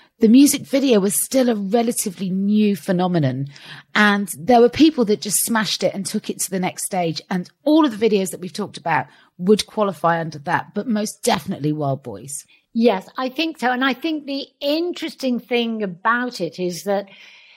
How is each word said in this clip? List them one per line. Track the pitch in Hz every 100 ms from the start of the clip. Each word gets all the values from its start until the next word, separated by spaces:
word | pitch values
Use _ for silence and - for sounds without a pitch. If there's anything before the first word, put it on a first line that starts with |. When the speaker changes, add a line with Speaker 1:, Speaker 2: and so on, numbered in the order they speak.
| _ _
Speaker 1:
the | 220
music | 254 285 285
video | - 269 269 214
was | 196 -
still | - 262 247
a | 214
relatively | 190 233 233 233 214 175 185
new | 190 202 214 208 202
phenomenon. | - 180 180 175 135 131 139 - - - -
And | 208 208 202 202 240
there | 170 240
were | 240
people | - 311 277 202
that | 214
just | 208 -
smashed | - 220 202 -
it | 190
and | 196 185
took | 214 -
it | -
to | -
the | 185
next | 180 - -
stage. | 190 170 151 -
And | 180 175 _ 285
all | 311 302
of | 208
the | 220
videos | 196 185
that | -
we've | 180
talked | - 196 -
about | 165 151 - - _ -
would | 180 208 -
qualify | - 202 165 165 170
under | 165 151
that, | 160 151 -
but | 208 240
most | 214 208 -
definitely | - 208 - - 151
Wild | 151 143 135
Boys. | 123 98 139 - - _ _ 226
Speaker 2:
Yes, | 233 196 - -
I | 262
think | 262 330 -
so. | 247
And | 247 269
I |
think | 247 330 311 277
the | 277 - _
interesting | 285 311 349 349 330 - 262 233
thing | - 240 233 220
about | 202 170 226 240 247 240
it | 165 -
is | 180 170 196
that, | 202 202 - - - -